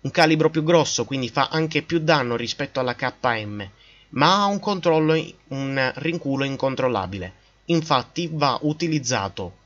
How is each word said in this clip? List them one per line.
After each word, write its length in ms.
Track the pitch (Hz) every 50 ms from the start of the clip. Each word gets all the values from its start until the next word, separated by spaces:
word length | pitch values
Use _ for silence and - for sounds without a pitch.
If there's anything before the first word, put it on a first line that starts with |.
un 100 | - 139
calibro 400 | - 185 165 156 160 156 151 156
più 120 | 156 160 151
grosso, 420 | 156 175 165 147 - - - 117
quindi 220 | - 139 135 127
fa 200 | 117 - 147 135
anche 340 | - - 156 160 156 - 180
più 160 | - - 165
danno 380 | 165 156 156 160 143 127 120 117
rispetto 440 | 117 120 113 - - 143 131 - 139
alla 140 | 127 123 120
K 180 | - 135 127 - _ -
M, 440 | 127 117 110 107 104 104 104 101 98 - _ - - - - _ _
ma 340 | - 127 143 165 190 202 202
ha 20 |
un 140 | 202 202 202
controllo, 600 | 202 208 202 185 156 175 160 160 156 156 160 160 - - - _ _
un 440 | _ 139 135 135 135 135 135 131 131 -
rinculo 480 | 131 131 160 170 175 - 143 135 135 139
incontrollabile. 880 | 135 135 127 - 135 131 127 - - 120 101 95 90 101 98 90 92 - _ _ _ _ _ _
Infatti 640 | - 170 165 156 156 151 127 120 - _ - 175 160
va 280 | 160 151 147 139 120 -
utilizzato 920 | - 151 151 156 175 165 156 151 123 117 127 110 98 98 98 - 95 90 - _ _